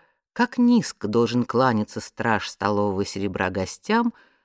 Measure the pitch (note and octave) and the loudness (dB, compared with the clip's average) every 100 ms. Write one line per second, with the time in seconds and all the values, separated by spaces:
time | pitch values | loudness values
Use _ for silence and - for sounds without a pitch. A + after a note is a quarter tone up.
0 | _ _ _ - A#3+ - A#3+ A#3+ - - | _ _ _ -4 -2 2 4 4 2 -6
1 | G#2 A2+ A#2 A#2+ A#2+ A#2+ C3 A2 G#2 - | -2 0 2 0 0 2 2 2 -2 -8
2 | - - A#2 G#2 - - G2 G#2 G#2 F#2+ | -10 -4 0 0 -2 -4 0 0 0 -2
3 | G2+ G2 G2 F#2 F#2 F#2+ F#2 - - A3 | -4 -4 -4 -2 -2 -2 -6 -6 -2 0
4 | A#3 - _ _ | 0 -4 _ _